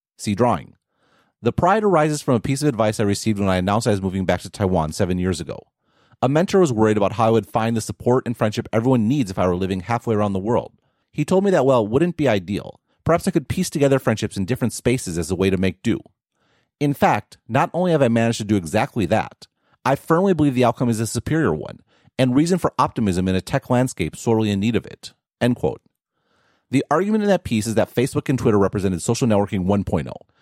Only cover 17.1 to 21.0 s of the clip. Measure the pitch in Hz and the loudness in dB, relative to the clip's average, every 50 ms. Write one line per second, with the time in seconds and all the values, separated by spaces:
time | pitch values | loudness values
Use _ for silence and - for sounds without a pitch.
17.1 | 131 104 - _ - - _ - 110 135 160 - - 165 185 180 165 143 139 117 | 2 0 -4 _ -16 -20 _ -2 0 0 0 0 -2 -2 0 0 2 2 2 2
18.1 | 117 117 113 117 117 - 110 98 110 101 85 78 78 107 131 - - 123 95 80 | 2 2 2 0 0 -2 -2 0 0 0 0 0 -2 -2 -2 -2 -2 -2 0 0
19.1 | 110 104 - - - - - - _ _ _ _ _ _ - 127 139 - - - | 0 0 -2 -4 -10 -20 -20 -20 _ _ _ _ _ _ -2 -2 -2 0 0 2
20.1 | 165 165 190 202 180 151 151 143 127 123 123 117 117 - 135 120 113 107 | 2 2 4 2 2 2 2 2 2 4 2 2 2 2 0 0 0 0